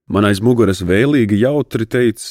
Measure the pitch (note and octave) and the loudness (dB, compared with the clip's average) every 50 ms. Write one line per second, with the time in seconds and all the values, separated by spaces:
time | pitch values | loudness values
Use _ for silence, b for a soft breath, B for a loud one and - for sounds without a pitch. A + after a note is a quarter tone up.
0 | _ - - F#2+ G#2 G2+ G2+ F#2+ G#2 A#2+ B2+ A#2+ A2+ G2 F#2+ F#2 F#2 E2+ F#2 G2+ | _ -4 -2 0 2 2 0 0 0 0 2 2 2 2 0 -2 -2 0 0 2
1 | B2+ C#3 D3 C#3+ A2+ G2+ G#2 G2+ A2 C3 D3 D3 C3 - - A#2+ A2+ A2+ - B2 | 2 2 2 0 0 0 0 0 0 0 0 -2 -4 -4 -4 -6 -6 -4 -2 0
2 | B2 A#2 G#2+ - - - | 0 0 -2 -4 -8 -16